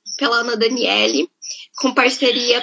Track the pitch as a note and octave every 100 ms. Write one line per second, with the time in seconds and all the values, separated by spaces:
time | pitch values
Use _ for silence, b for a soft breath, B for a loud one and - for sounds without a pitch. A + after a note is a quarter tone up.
0 | - - A#3+ A#3 A#3+ A3+ A3+ B3+ G3 -
1 | A3+ C4 E4+ _ B B B - B3+ B3+
2 | B3 B3+ C4 A#3+ A#3+ A#3+